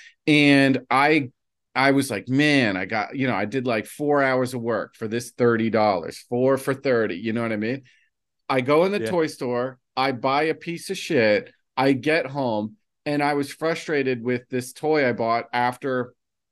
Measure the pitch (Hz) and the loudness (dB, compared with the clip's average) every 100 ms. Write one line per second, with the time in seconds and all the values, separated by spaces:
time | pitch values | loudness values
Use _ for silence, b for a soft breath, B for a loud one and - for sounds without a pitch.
0 | B B - 147 143 139 139 131 - 131 | B B 2 4 6 6 4 2 0 2
1 | 147 160 131 _ _ _ _ 127 139 139 | 4 2 0 _ _ _ _ 0 2 2
2 | 127 101 104 135 147 143 113 92 95 110 | 0 -4 -2 2 4 4 2 -2 -4 -4
3 | - 143 131 98 104 131 127 113 101 - | -4 -4 -2 0 -2 -4 -2 -2 -4 -4
4 | 147 143 135 131 123 127 117 107 78 - | 0 2 2 0 -2 -4 -4 -4 -4 -8
5 | 110 117 120 - 120 113 113 110 107 92 | -6 -6 -6 0 2 2 2 2 2 2
6 | 80 - - 120 131 131 139 131 135 120 | -4 -12 -6 0 2 0 -2 -4 0 0
7 | 104 90 110 117 113 107 110 139 - b | 0 -4 -4 -4 -4 -4 -4 -6 -10 b
8 | b _ _ _ - 135 123 151 190 208 | b _ _ _ -4 -2 2 2 2 0
9 | 113 175 156 - 127 120 131 127 _ 127 | -2 -2 -2 -4 -6 -4 -6 -8 _ -4
10 | 135 123 131 143 160 156 170 170 - 190 | -2 -2 -2 0 0 -4 -8 -10 -8 -8
11 | - 147 107 104 - _ _ - 135 135 | -2 2 4 2 0 _ _ 0 0 2
12 | 147 160 135 139 120 107 107 - _ _ | 0 0 -2 -4 -2 -2 -4 -10 _ _
13 | 147 147 143 143 143 - 160 165 - 147 | -4 -2 0 -2 -4 -4 -4 -4 -2 -2
14 | 127 123 120 123 - 127 123 - 151 156 | 0 -2 -2 -4 -4 -6 -6 -6 0 2
15 | 127 117 113 117 - 123 123 127 135 127 | 2 0 0 -2 -2 0 0 -2 -4 -4
16 | 120 _ _ _ _ | -4 _ _ _ _